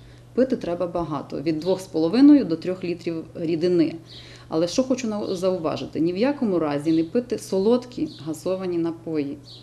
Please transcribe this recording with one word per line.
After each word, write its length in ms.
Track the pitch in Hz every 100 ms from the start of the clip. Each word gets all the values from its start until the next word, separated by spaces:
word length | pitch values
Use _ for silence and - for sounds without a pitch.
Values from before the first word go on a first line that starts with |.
| - - -
пити 220 | - 254 254
треба 320 | 170 175 180
багато, 540 | 175 160 147 - 156
від 180 | 147 156
двох 220 | 165 185
з 60 | -
половиною 580 | 160 165 220 285 294 190
до 100 | 160
трьох 280 | 170 180
літрів 400 | 180 170 - 165 156 -
рідини. 600 | 165 170 175 175 151 165 - - - - -
Але 200 | 160 170
що 160 | 214
хочу 240 | 254 247 226
на-, 280 | 208 214 190
зауважити: 640 | 185 185 160 127 131 147
ні 140 | 165
в 40 | 180
якому 420 | 254 285 226 175
разі 320 | 156 143 151
не 120 | 160
пити 340 | 165 240 240 208
солодкі 720 | - 190 196 247 247 - - - 143
газовані 520 | 151 180 185 185 170
напої. 600 | 165 165 - 160 139 147 - -